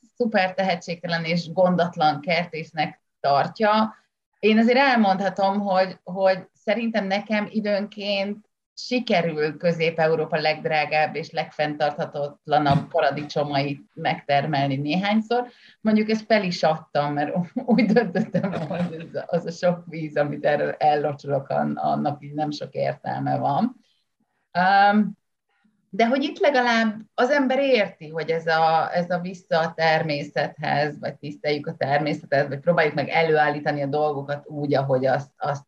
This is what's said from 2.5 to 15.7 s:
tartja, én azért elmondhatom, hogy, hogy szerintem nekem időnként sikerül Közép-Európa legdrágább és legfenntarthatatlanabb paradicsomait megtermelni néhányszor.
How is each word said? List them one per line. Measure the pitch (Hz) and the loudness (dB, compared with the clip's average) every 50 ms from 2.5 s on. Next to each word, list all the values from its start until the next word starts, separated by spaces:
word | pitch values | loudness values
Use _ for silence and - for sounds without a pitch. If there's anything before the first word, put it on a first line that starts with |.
| - 151 160 - - 160 147 - - _ _ _ _ _ | -8 -10 -12 -8 -6 -4 -4 -4 -6 _ _ _ _ _
tartja, | - 139 143 139 147 180 - - 220 208 214 220 220 214 - - _ _ _ _ _ _ _ _ | 0 2 2 2 2 0 -2 0 2 4 4 4 2 0 -2 -10 _ _ _ _ _ _ _ _
én | - 208 220 | 2 4 4
azért | 220 233 240 247 | 6 4 4 4
elmondhatom, | 262 277 277 247 233 214 196 185 190 202 190 185 - 196 196 196 208 | 4 4 4 4 4 4 4 2 2 0 -2 0 0 0 2 2 0
hogy, | 202 202 185 185 190 185 180 - _ | 0 0 2 2 2 0 -4 -10 _
hogy | - 180 196 190 190 190 180 - - _ | -10 -2 0 2 2 2 0 -4 -14 _
szerintem | _ _ - 208 233 233 233 220 214 196 | _ _ -2 -2 -2 -2 -2 -2 -2 -2
nekem | 190 190 208 208 - 214 208 208 - | -2 -2 -4 -2 -2 -2 -2 -2 -2
időnként | - 220 202 208 208 190 202 196 - 208 196 202 202 196 196 202 208 208 - _ _ _ _ _ _ | -4 -4 -2 0 0 -2 -2 -6 -8 -8 -6 -4 -2 -2 -4 -4 -6 -10 -14 _ _ _ _ _ _
sikerül | - - - 247 254 247 - 208 175 170 170 151 151 151 156 143 | -16 -6 -4 -2 -2 0 0 2 2 2 0 -2 -2 -2 -2 -2
Közép-Európa | - 180 175 165 156 160 - 165 165 160 160 165 156 156 156 170 | -2 0 0 0 2 0 0 0 2 2 2 2 0 0 0 -2
legdrágább | 156 151 156 156 151 156 165 156 151 147 143 151 151 156 - - | 0 0 0 -2 -2 -2 -2 0 0 0 0 0 0 0 0 -2
és | 147 165 - | -6 -10 -8
legfenntarthatatlanabb | - 156 151 - - - 151 147 147 - 151 147 147 - 156 - - 147 143 143 - - _ 156 147 147 147 143 143 151 - | -6 -8 -8 -6 -4 -4 -4 -4 -2 -2 -2 -2 -2 -4 -6 -6 -6 -6 -8 -8 -10 -12 _ 0 2 2 4 4 4 2 2
paradicsomait | - - 165 156 139 139 147 147 - - 165 143 147 143 139 143 143 143 - - _ _ | 0 0 0 2 2 0 -2 -6 -4 -4 -2 -2 -2 -2 -2 -2 -2 -4 -8 -12 _ _
megtermelni | 165 160 135 - - - - 143 143 143 151 147 139 139 139 170 | -6 -4 -4 -4 -4 -2 0 2 2 2 0 0 0 0 0 0
néhányszor. | 143 143 147 156 185 196 202 214 220 214 - 233 247 247 247 - _ - - | -2 -2 -2 -2 0 0 2 0 0 0 0 -2 -2 -2 -4 -10 _ -20 -20